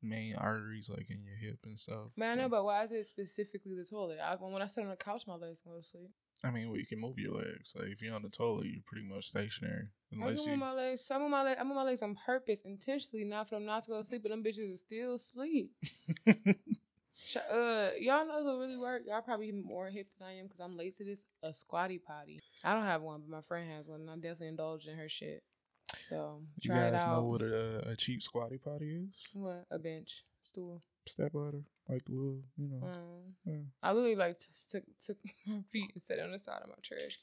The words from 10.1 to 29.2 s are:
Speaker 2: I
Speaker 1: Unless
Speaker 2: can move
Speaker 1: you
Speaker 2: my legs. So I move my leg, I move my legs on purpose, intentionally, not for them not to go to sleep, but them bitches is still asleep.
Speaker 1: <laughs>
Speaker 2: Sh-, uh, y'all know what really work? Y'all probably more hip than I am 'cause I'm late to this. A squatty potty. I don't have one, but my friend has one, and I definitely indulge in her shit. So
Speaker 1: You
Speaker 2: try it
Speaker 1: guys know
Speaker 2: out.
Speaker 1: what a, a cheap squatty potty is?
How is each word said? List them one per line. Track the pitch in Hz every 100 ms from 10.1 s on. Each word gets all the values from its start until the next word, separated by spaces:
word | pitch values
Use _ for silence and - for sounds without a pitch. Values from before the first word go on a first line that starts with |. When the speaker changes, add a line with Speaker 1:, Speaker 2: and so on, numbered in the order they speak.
Speaker 2:
I | 220
Speaker 1:
Unless | 233 302
Speaker 2:
can | 302
move |
Speaker 1:
you | 277
Speaker 2:
my | 262
legs. | 262 254 254
So | - 269
I |
move | 294
my | 277
leg, | 269 254
I | 269
move | 277
my |
legs | 269 247
on | 208 202
purpose, | - 254 254 208
intentionally, | 190 196 - 277 - 220 208
not | 208 220
for | 214
them | 214
not | 220
to | 226
go | 214
to | 214
sleep, | 240
but | 208
them | 220
bitches | 220 208 202
is | 185
still | - 220 247 247
asleep. | - 247 302 285 - - - - - 160 220
Speaker 1:
<laughs> | - 196 - - - _ _ _
Speaker 2:
Sh-, | - - -
uh, | - 226 240 220 196 -
y'all | 233 294 311
know | 302
what | 285 254
really | 262 254
work? | 247 247 202
Y'all | 220
probably | 226 214 220
more | 202 - 180 190
hip | 202 196 -
than | 185
I | 185
am | 196
'cause | 190
I'm | 180 175
late | 180 190
to |
this. | 202 202 - _
A | 160
squatty | 151 - 170 185 180
potty. | - 151 147 156 - -
I | -
don't | 220 202
have | 165
one, | 156 151
but | 151
my | 156
friend | 156 170 165
has | 151 151
one, | 156
and | 160
I | 165
definitely | 165 165 160
indulge | 156 156 160 151
in | 160
her | 156
shit. | - 151 151 - _ _ _ - - -
So | 160 151 151 156 -
Speaker 1:
You | 117
Speaker 2:
try | 120 120
it |
Speaker 1:
guys | 117 -
know | -
Speaker 2:
out. | 120
Speaker 1:
what | 117
a, | 113 110 113 110 113
a | 113
cheap | - 120
squatty | - 120 117 135
potty | 147 147 151 165
is? | 196 -